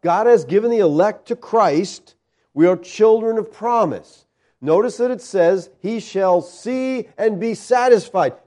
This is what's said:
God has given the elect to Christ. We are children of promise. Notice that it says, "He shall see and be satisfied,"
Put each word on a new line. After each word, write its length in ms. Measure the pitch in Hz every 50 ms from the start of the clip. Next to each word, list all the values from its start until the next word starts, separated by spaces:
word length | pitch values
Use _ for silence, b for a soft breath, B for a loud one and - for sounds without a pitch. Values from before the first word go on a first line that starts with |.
God 240 | - 170 170 202 220
has 200 | 240 240 190 143
given 260 | 131 185 208 226 233
the 80 | 233 220
elect 480 | 190 156 147 160 190 214 208 - _
to 80 | - 233
Christ. 800 | - - - 214 226 202 165 143 160 196 - - - _ _ _ _ _ _ _ _ _ _ -
We 100 | 143 165
are 100 | 180 185
children 600 | 175 - - - - 214 220 220 220 220 226 226
of 140 | 220 214 220
promise. 760 | - - 208 240 240 233 202 151 110 87 - _ _ _ _ _ _ _ _ _ _ _
Notice 380 | 123 147 160 196 226 240 -
that 140 | 233 240 247
it 100 | 254 -
says, 480 | - - 196 190 165 170 196 185 170 - _
"He 220 | _ - 202 233 214
shall 420 | - - - 196 190 185 175 175
see 680 | 175 - - - - 233 254 262 262 262 262 247 208 B B -
and 200 | 214 220 208 170
be 140 | 220 226 208
satisfied," 800 | - - - 247 240 247 254 240 196 - - - 185 151 127 - - _